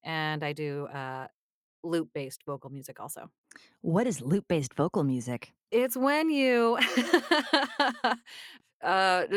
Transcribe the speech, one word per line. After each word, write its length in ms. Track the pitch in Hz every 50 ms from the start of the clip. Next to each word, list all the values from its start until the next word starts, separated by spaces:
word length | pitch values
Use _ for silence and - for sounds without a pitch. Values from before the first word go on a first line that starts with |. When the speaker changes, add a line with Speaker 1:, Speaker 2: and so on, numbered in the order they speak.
| -
Speaker 1:
And 400 | 160 160 156 156 156 156 151 151
I 100 | 147 147
do, 320 | 151 151 147 143 143 143 -
uh, 400 | 143 139 135 131 131 131 131 - _ _ _ _ _ _ _ _ _ _ -
loop-based 580 | 170 165 170 156 - - 147 139 131 - - _
vocal 240 | 147 143 135 - 135
music 280 | 135 139 131 - 127 -
also. 300 | 107 139 - - - - _ _ _ - - - - - _ _
Speaker 2:
What 260 | - - 160 196 240 247
is 140 | 180 131
loop-based 520 | 120 135 170 202 - - 180 156 139 123 -
vocal 300 | - 143 180 - 185 147
music? 480 | 139 131 123 113 123 123 117 - - _ _ _ _
Speaker 1:
It's 280 | - 233 254 254 247 254
when 320 | 254 277 285 302 320 320
you, 480 | 302 277 269 254 247 240 233 233 240 - 254 -
<laughs> 80 | - 254 240 349 - 320 - - - 302 262 - - 294 285 - - - 285 269 240 - -
uh, 120 | 233 233 233 _ - - - - - - - _ _ _ _
r-, 460 | - 165 185 190 190 190 185 185 160 - 190